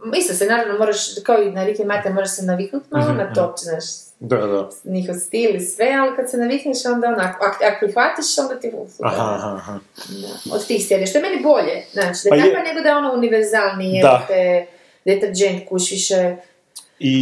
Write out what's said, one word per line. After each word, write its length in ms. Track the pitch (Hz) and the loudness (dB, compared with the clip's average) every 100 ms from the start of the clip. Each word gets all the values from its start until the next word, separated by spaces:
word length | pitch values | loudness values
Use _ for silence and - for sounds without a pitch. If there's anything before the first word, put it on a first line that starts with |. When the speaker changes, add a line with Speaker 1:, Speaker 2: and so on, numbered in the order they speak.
| 226 | -4
Speaker 1:
Isto 200 | 320 349 | 0 0
se, 120 | 185 202 | 2 2
naravno, 320 | 233 220 202 | 2 2 0
moraš, 180 | 214 208 - 202 | 0 0 -4 -6
kao 220 | 196 226 | 2 4
i 80 | 202 | 2
na 120 | 185 | 0
Rick 160 | 190 214 | -2 0
and 100 | 202 | 0
Morty, 240 | 202 202 | 0 0
moraš 160 | 190 196 | -2 -2
se 120 | - | -2
naviknut 400 | 185 180 196 277 - | -2 -2 -2 -6 -4
malo 140 | 294 302 | 0 0
Speaker 2:
Mhm, 100 | 226 | 0
Speaker 1:
na 160 | 196 | -2
to, 100 | 196 | 0
Speaker 2:
mhm. 100 | 175 - | 0 -2
Speaker 1:
znaš, 280 | 170 160 - - - - | -6 -6 -6 -12 -16 -12
Speaker 2:
Da, 160 | 123 127 | -2 0
da. 300 | 104 101 98 - | 0 -2 -4 -10
Speaker 1:
njihov 300 | - 185 180 175 | -8 -6 -4 -6
stil 400 | - 226 233 190 | -6 -2 0 0
i 40 | |
sve, 260 | 175 - 240 | -4 -2 0
ali 220 | 277 269 254 | 2 0 -2
kad 140 | 254 | -4
se 60 | 247 | -2
navikneš, 400 | 240 277 285 247 247 | -2 -2 -2 -4 -2
onda 200 | 240 240 | 0 0
onak, 280 | 220 185 185 | 0 -2 0
ak-, 280 | 196 196 202 | -2 2 0
ak 140 | 208 | 2
prihvatiš, 580 | 202 196 269 320 294 - | -2 2 0 0 -4 -2
onda 220 | 269 247 | -2 -4
ti, 120 | 240 220 - - | -8 -8 -12 -6
Speaker 2:
Aha, 340 | 117 - 110 | -4 -2 -2
aha, 180 | 101 104 | -2 -6
aha. 260 | 95 98 101 - - - | -8 -10 -12 -14 -20 -16
Speaker 1:
Da, 440 | 98 98 101 - | -12 -12 -12 -6
od 120 | - - | -6 -2
tih 200 | 214 - | -2 2
serija, 200 | 190 190 | 0 2
što 120 | 294 | 0
je 40 | |
meni 200 | 370 349 | 0 0
bolje, 400 | 269 262 - - - | 4 4 4 -4 -6
znači, 260 | 196 180 180 | -2 -2 0
da 60 | - | 4
Speaker 2:
Pa 80 | 294 | 6
Speaker 1:
je 40 | |
Speaker 2:
je 40 | 359 | 6
Speaker 1:
takva 160 | 381 | 4
nego 160 | 339 320 | 0 0
da 80 | 302 | 2
je 80 | 294 | 2
ono 160 | 285 | 2
univerzalni, 720 | 247 233 220 214 220 196 190 185 | 0 2 2 2 2 0 -2 -2
Speaker 2:
Da. 160 | 190 180 | 4 6
Speaker 1:
jebote, 580 | 123 - 190 180 175 180 - _ _ - | 6 4 2 4 2 0 -12 _ _ 0
deterđent, 640 | 196 202 185 196 180 - | 2 2 2 0 0 -4
kuš 220 | 185 180 | -4 -2
više. 460 | 190 - 190 180 180 - _ _ - - - | -4 0 2 2 -2 -12 _ _ -20 -20 -4
Speaker 2:
I 160 | 131 131 | 0 2